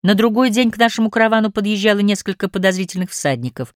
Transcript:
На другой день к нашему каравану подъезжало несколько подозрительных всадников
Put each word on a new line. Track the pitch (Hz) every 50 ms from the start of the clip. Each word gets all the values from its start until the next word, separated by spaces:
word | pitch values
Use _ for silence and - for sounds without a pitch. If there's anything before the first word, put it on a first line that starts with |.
На | - 175 208
другой | 196 220 226 214 233 254 254
день | 208 233 254 233
к | 220 208
нашему | 233 233 - - 220 220
каравану | - 233 226 220 220 220 214 214
подъезжало | 202 - 202 208 214 202 196 214 208 202
несколько | 202 202 208 190 - - 190 _ - 190
подозрительных | - 196 185 190 185 185 190 180 - 185 185 185
всадников | - - - 147 135 120 120 123 120 - 131 - _